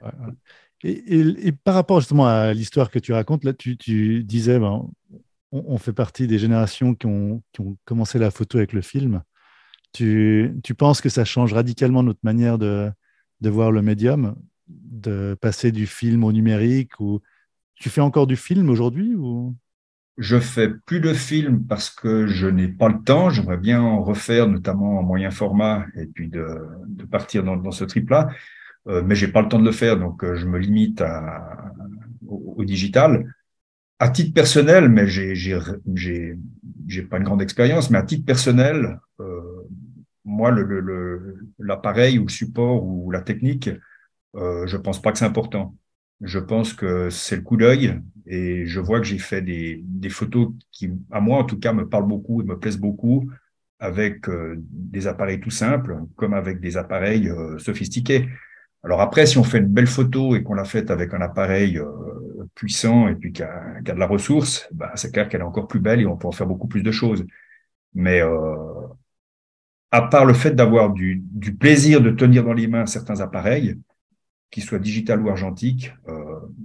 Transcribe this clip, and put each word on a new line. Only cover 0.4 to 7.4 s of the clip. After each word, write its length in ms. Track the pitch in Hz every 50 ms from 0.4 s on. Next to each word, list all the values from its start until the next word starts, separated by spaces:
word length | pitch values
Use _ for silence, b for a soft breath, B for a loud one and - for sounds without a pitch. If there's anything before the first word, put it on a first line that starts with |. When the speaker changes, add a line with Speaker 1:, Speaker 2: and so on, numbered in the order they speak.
| _ b b b b b b _ -
Speaker 1:
Et, 80 | -
et, 580 | 202 - 240 226 180 160 156 160 202 - 208 185
et 40 | 143
par 220 | - - 202 185
rapport 260 | 185 180 - 196 170
justement 260 | 123 - 147 147 135
à 260 | 120 113 110 110 110 107
l'histoire 380 | 110 110 - - 143 127 -
que 80 | - 123
tu 140 | - - 117
racontes, 320 | 110 107 - 156 147 139
là, 80 | 135 135
tu, 240 | - - 123 123
tu 480 | 117 - 117 110 107 107 107 113 117 113
disais, 340 | 98 110 117 110 120 123 123
ben, 300 | 110 101 101 107 - - - _ _ _ - - _ _ _ _ _ - -
on, 120 | 135 - 156
on 100 | 135 107
fait 140 | - 123 98
partie 340 | - 117 - - - 127
des 120 | 117 110 104
générations 580 | 107 113 117 113 110 104 - - 127 123 120
qui 100 | - -
ont, 360 | 113 101 101 101 104 110 117